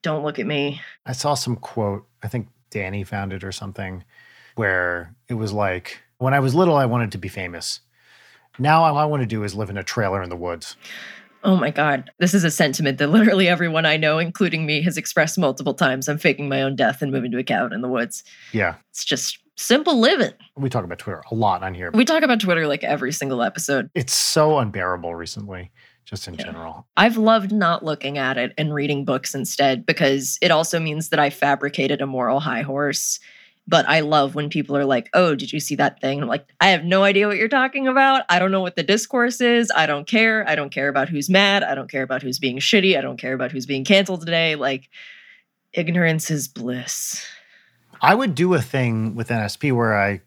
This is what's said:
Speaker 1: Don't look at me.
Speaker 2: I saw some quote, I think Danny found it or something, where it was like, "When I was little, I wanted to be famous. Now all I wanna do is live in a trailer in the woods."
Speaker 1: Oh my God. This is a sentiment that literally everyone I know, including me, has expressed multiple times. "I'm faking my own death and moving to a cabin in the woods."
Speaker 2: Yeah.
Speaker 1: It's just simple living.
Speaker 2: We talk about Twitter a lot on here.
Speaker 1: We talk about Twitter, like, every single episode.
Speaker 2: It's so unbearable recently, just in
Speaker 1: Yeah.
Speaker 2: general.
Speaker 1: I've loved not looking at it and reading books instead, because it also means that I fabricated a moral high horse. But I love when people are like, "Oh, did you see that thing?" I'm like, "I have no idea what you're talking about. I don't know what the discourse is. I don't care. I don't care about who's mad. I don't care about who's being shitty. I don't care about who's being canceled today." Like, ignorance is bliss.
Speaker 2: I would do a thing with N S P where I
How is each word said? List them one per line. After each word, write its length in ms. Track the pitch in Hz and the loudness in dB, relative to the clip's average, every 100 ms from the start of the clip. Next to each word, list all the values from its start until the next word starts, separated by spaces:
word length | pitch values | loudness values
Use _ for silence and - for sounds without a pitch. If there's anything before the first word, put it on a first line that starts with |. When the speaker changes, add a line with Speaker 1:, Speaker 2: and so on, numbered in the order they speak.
Speaker 1:
Don't 200 | 175 156 | -4 -4
look 140 | 147 143 | -4 -4
at 80 | 110 | -4
me. 340 | 147 143 139 - - | -2 -2 -4 -16 -16
Speaker 2:
I 80 | - | -10
saw 220 | 127 147 | -4 -2
some 220 | 139 - 113 | -2 -2 -6
quote, 500 | - - 104 101 _ _ | -6 -4 -2 -4 _ _
I 60 | 107 | -8
think 200 | 123 101 _ _ | -8 -8 _ _
Danny 320 | 107 95 101 | -8 -6 -6
found 280 | 95 104 98 | -6 -6 -6
it 100 | 98 | -8
or 80 | 98 | -10
something, 520 | 92 98 - 95 92 - _ _ _ - | -10 -12 -10 -10 -10 -14 _ _ _ -12
where 600 | - 104 92 87 87 85 - _ | -2 0 2 0 -2 -8 -20 _
it 60 | |
was 180 | 117 107 | -4 -2
like, 480 | 104 101 90 - - _ _ | -2 -2 -2 -8 -18 _ _
"When 140 | 127 | 0
I 80 | 139 | 2
was 140 | 131 | 4
little, 220 | 143 185 147 | 4 4 4
I 100 | 127 | 2
wanted 240 | 120 110 | 0 -2
to 60 | 95 | -6
be 100 | 92 | -10
famous. 520 | - 92 82 - - _ _ _ _ _ _ _ - | -8 -10 -8 -10 -10 _ _ _ _ _ _ _ -2
Now 240 | 127 160 | 4 4
all 120 | 160 147 | 4 2
I 80 | |
wanna 220 | 151 147 117 | 0 0 -2
do 180 | 110 | -2
is 100 | 104 | -4
live 140 | 98 101 | -6 -6
in 60 | 101 | -6
a 80 | |
trailer 380 | 90 - 98 98 | -6 -2 0 -2
in 80 | 90 | -4
the 60 | 87 | -6
woods." 400 | 87 85 - - - - - - _ _ | -6 -8 -12 -18 -18 -18 -18 -20 _ _
Speaker 1:
Oh 100 | 208 | 2
my 160 | 185 156 | 4 2
God. 400 | 143 151 135 - _ | 0 0 0 -6 _
This 160 | 175 | 2
is 80 | 190 | 4
a 80 | 170 | 2
sentiment 480 | - 156 131 151 135 | 2 0 2 -2 0
that 120 | 147 | 4
literally 360 | 214 220 190 180 | 6 6 6 4
everyone 400 | 175 170 160 160 | 4 2 2 2
I 100 | 156 | 2
know, 220 | 156 156 | 2 2
including 480 | 170 - 185 160 156 | -2 0 0 0 -2
me, 160 | 151 | 0
has 140 | 170 165 | 0 -2
expressed 400 | - - 156 - | -2 0 2 2
multiple 340 | 151 131 143 | 0 0 -4
times. 340 | 135 151 131 131 | 0 0 0 -4
"I'm 100 | 151 | 0
faking 300 | 165 139 143 | 0 0 -2
my 140 | 135 | -2
own 120 | 135 | -2
death 260 | 135 120 131 | 0 0 0
and 120 | 143 | -4
moving 180 | 131 123 | -2 -4
to 80 | 123 | -6
a 60 | |
cabin 280 | 123 107 123 | -2 -2 -2
in 80 | 98 | -4
the 80 | 123 | -4
woods." 360 | 123 117 - - - - | -4 -4 -8 -18 -20 -8
Speaker 2:
Yeah. 220 | 110 90 - _ | -2 -2 -4 _
Speaker 1:
It's 140 | - | -10
just 340 | - 135 - - _ - | -4 -4 -4 -8 _ -12
simple 440 | - 254 311 269 | 0 2 4 4
living. 320 | 233 339 175 - - - | 4 2 0 -4 -20 -6
Speaker 2:
We 120 | 135 | -4
talk 160 | 123 | -4
about 140 | 87 87 | -6 -10
Twitter 240 | - 85 - | -10 -10 -8
a 40 | 113 | 0
lot 260 | 107 90 | 0 0
on 120 | 95 | -4
here. 180 | 90 87 | -6 0
Speaker 1:
We 100 | 220 | 2
talk 200 | 254 320 | 2 2
about 160 | 311 233 | 2 2
Twitter, 260 | 196 165 156 | 2 0 0
like, 160 | 143 | -2
every 300 | - 147 131 | -2 -2 -2
single 300 | 160 139 123 | -4 -4 -2
episode. 460 | 117 - - 139 - | -2 -2 -2 -2 -2
Speaker 2:
It's 180 | 170 127 | -4 -2
so 460 | - - 160 156 151 | 0 2 4 4 4
unbearable 560 | 113 98 90 90 85 | 0 -2 -4 -4 -6
recently, 560 | 85 82 - 101 92 90 _ _ _ | -8 -10 -12 -12 -12 -14 _ _ _
just 220 | - 98 - | -14 -12 -12
in 80 | |
Speaker 1:
Yeah. 120 | 87 87 | -12 -12
Speaker 2:
general. 420 | 82 82 80 - - | -12 -14 -16 -6 2
Speaker 1:
I've 200 | 220 226 | 2 4
loved 360 | 214 226 196 | 4 4 2
not 320 | 208 170 170 | 0 0 0
looking 340 | 160 147 139 143 | -4 -6 -6 -4
at 180 | 131 131 | -2 -2
it 160 | 127 - | -4 -4
and 160 | 156 | -4
reading 300 | 147 143 143 | -2 -2 -2
books 280 | 139 135 - 139 | -2 -4 -4 -8
instead, 500 | - - 139 131 - | -6 0 0 0 -2
because 520 | 160 147 139 131 - | 0 2 0 -2 0
it 80 | 165 | 2
also 300 | 160 160 170 | 2 2 -2
means 300 | 160 151 160 | -2 -4 -2
that 100 | 156 | 2
I 100 | 147 | 0
fabricated 720 | - 143 139 143 143 139 143 | 2 0 0 -2 -2 -2 0
a 40 | 139 | -2
moral 340 | 131 123 135 | -2 0 0
high 220 | 147 117 | -2 -4
horse. 580 | 143 139 143 139 - - - - _ _ - | -4 -2 -2 -2 -4 -6 -10 -20 _ _ 2
But 160 | 165 - | 2 4
I 140 | 160 | 2
love 340 | 151 151 139 | 4 2 2
when 140 | 143 147 | -2 -4
people 300 | 160 139 139 | -4 -2 0
are 80 | 139 | 2
like, 240 | 127 117 | 0 2
"Oh, 220 | 175 175 | 4 4
did 180 | 139 127 | 2 -4
you 80 | - | -6
see 140 | - | -4
that 260 | 143 - - | 0 0 0
thing?" 220 | 131 143 | -4 -2
I'm 60 | 127 | -2
like, 180 | 139 - _ | -4 -6 _
"I 100 | 185 | 4
have 160 | 175 | 4
no 180 | 170 190 | 2 4
idea 220 | 196 196 208 | 4 4 2
what 100 | 196 | 0
you're 120 | 220 | 2
talking 380 | 277 254 269 262 | 2 0 0 0
about. 360 | 262 269 269 - | 4 4 4 2
I 80 | 180 | 2
don't 120 | 185 | 4
know 120 | 190 | 0
what 140 | 180 175 | 0 -2
the 60 | |
discourse 600 | 151 214 - 254 240 240 | 2 2 2 0 0 2
is. 280 | 240 240 233 - | 2 2 2 2
I 80 | |
don't 220 | 156 143 151 | 2 0 0
care. 420 | 220 226 220 202 | 2 4 2 0
I 60 | |
don't 160 | 151 139 | -2 -2
care 160 | 139 139 | -2 0
about 220 | 139 139 | 0 0
who's 180 | 151 143 | -2 2
mad. 340 | 185 202 196 | 4 6 2
I 120 | - | 0
don't 160 | 135 127 | -4 -4
care 120 | 135 | -6
about 200 | 131 127 | -4 -4
who's 160 | 131 127 | -4 -4
being 220 | 131 127 | -4 -2
shitty. 360 | - 208 190 160 | 2 4 4 2
I 60 | |
don't 160 | 131 127 | 0 -6
care 140 | 127 | -6
about 180 | 131 127 | -4 -4
who's 140 | 135 123 | -6 -4
being 180 | 135 | -4
canceled 360 | 135 196 190 180 | 4 4 4 -4
today." 340 | 165 165 165 151 | -2 0 0 0
Like, 320 | 135 135 _ - - - - - _ _ _ | -2 -4 _ -20 -20 -20 -20 -20 _ _ _
ignorance 580 | - 165 175 165 160 - | -4 0 2 2 0 -2
is 180 | 151 127 | -4 -4
bliss. 800 | - 120 123 127 - - - - - _ _ _ _ _ - | -8 -8 -8 -8 -8 -8 -10 -12 -20 _ _ _ _ _ 2
Speaker 2:
I 140 | 139 | 4
would 200 | 208 262 | 4 2
do 200 | 135 180 | 2 2
a 80 | 170 | 2
thing 520 | - 135 123 113 110 | 0 -2 0 0 -2
with 160 | 110 113 | -4 -4
N 100 | 117 | -2
S 140 | 104 - | -2 -4
P 160 | 147 | -2
where 220 | 120 113 104 | 2 2 2
I 240 | 101 95 | 2 -2